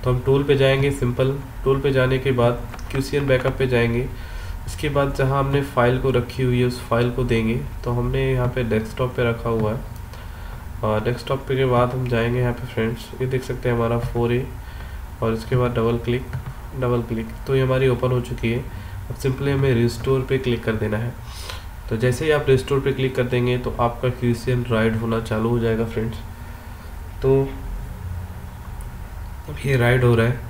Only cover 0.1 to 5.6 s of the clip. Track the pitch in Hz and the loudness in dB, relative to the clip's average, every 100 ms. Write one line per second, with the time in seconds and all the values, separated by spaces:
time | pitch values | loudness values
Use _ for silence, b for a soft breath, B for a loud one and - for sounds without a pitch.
0.1 | 123 135 139 143 135 135 135 139 139 123 | 0 4 2 4 4 6 4 2 0 -2
1.1 | 120 135 139 - - 135 135 139 131 127 | 2 0 0 -6 -4 0 2 2 4 4
2.1 | 131 135 120 120 120 - - - 135 131 | 2 2 4 2 2 -6 -10 -6 -4 0
3.1 | 143 139 131 135 131 131 120 117 117 139 | 0 2 2 2 0 2 2 2 0 -2
4.1 | B B B B B - - 151 143 139 | B B B B B -8 -4 0 2 2
5.1 | 127 135 139 135 143 | 2 2 2 2 2